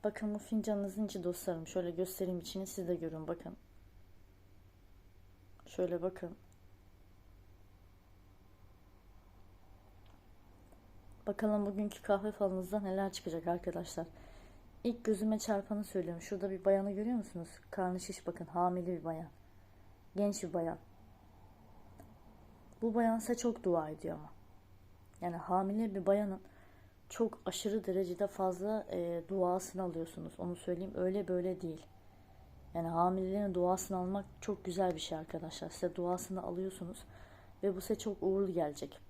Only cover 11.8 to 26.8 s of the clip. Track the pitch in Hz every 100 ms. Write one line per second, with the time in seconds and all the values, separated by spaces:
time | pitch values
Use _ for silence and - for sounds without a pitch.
11.8 | 208 - - 196 214 208 202 185 185 208
12.8 | 196 190 196 - 180 165 170 175 175 170
13.8 | 170 - 165 - - - - - - -
14.8 | 240 233 - 202 220 220 - 202 202 208
15.8 | 202 185 170 170 - 196 196 190 196 196
16.8 | 202 196 220 240 202 175 170 - - -
17.8 | 185 180 - 190 - 175 170 175 180 180
18.8 | 175 175 160 160 165 - - - - -
19.8 | - - - 190 208 196 175 175 165 160
20.8 | - - - - - - - - - -
21.8 | - - - - - - - - - -
22.8 | 226 226 226 226 220 240 240 226 190 170
23.8 | 156 156 165 165 151 - - - - -
24.8 | - - - - 175 170 180 185 196 208
25.8 | 226 196 180 202 202 185 - - - -